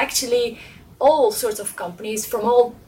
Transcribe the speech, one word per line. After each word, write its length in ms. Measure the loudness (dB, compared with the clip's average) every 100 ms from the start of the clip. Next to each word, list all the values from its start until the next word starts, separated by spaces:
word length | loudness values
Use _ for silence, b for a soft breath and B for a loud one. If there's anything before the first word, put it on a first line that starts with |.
actually 420 | -2 -2 -2 0 -2 -6 B B B 0
all 340 | 4 4 2
sorts 260 | 2 -4 -6
of 160 | -10 -10
companies 500 | -12 -10 -8 -6 -6
from 160 | -2
all, 300 | 2 4 4 -2